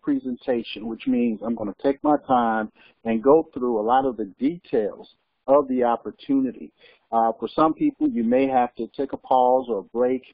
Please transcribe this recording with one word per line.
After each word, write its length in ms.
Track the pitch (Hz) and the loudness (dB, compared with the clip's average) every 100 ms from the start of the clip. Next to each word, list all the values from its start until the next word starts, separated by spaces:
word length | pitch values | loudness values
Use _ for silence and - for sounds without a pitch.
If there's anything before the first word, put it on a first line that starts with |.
presentation, 840 | - 139 135 123 - 120 110 104 113 | -4 -4 -4 -6 -4 -4 -4 -10 -10
which 180 | 113 - | -6 -2
means 320 | 127 120 107 | 0 0 -2
I'm 140 | 104 117 | -4 -6
gonna 180 | - - | -6 -4
take 220 | - 139 | -2 0
my 140 | 147 147 - | 0 0 2
time 420 | 127 117 110 110 - - _ 113 | 2 2 0 -4 -10 -20 _ -4
and 180 | 113 | 0
go 200 | 131 156 156 | 4 4 2
through 260 | - 123 113 | -4 -4 -2
a 80 | 107 | 0
lot 160 | 127 | 0
of 140 | 135 110 | 0 -4
the 80 | 101 | -8
details 880 | 87 131 175 - 131 104 85 - _ _ _ - | -4 -4 -4 -4 -2 -2 -6 -16 _ _ _ 2
of 200 | 139 139 | 2 4
the 160 | 127 | 0
opportunity. 880 | 120 113 - - - 139 131 104 78 _ _ _ _ | 0 0 -4 -12 -4 -2 -2 -6 -16 _ _ _ _
Uh, 200 | 113 117 | 0 0
for 140 | 113 110 | -2 -4
some 240 | - 226 | 0 0
people, 380 | - 302 - 302 | 2 -2 0 -2
you 140 | 120 | 0
may 240 | 113 127 135 | 0 2 2
have 260 | 131 123 | 2 0
to 140 | - 113 - | -4 -10 -8
take 160 | 135 | -8
a 40 | 131 | -8
pause 500 | - 131 127 131 123 | 0 2 4 2 0
or 80 | 107 | -6
a 60 | - 113 | -6 -2
break, 280 | 123 131 - | -2 -2 -6